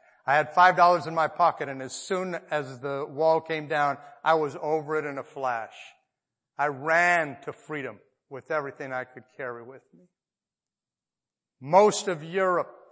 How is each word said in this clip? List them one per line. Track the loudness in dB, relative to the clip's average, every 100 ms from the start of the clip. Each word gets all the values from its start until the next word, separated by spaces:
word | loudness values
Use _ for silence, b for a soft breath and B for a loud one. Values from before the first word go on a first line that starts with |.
| b b
I | 0
had | 2 2
five | 6 6 8
dollars | 6 4 0
in |
my | -2 -2
pocket, | 2 0 0 -6
and | -8
as | -10
soon | -10 -6 -4 -4 -8 -6
as | -6 -6 -8
the | -8 -6 -6
wall | 0 2 2
came | 0 -6 -2
down, | 0 0 -2 B B
I | 2
was | 2 2 -4
over | -4 -4 -2 -4
it |
in | -4 -8
a |
flash. | -12 -6 -4 -4 -8 -16 -20 _ _ _ _ _ _ -4
I | -4
ran | -2 0 2 4 2 0 -6
to | -14
freedom | -16 -10 -10 -10 -12 _ _ _
with | -14 -6
everything | -4 -6 -8 -10
I | -8
could | -10 -16 -20 -12
carry | -10 -10
with | -14 -20 _
me. | _ _ _ _ _ _ _ _ _ _ _ _ _ _ _ _ _
Most | 2 6 6 4 -2
of | -6
Europe | -4 -2 0 0 -2 -8 -16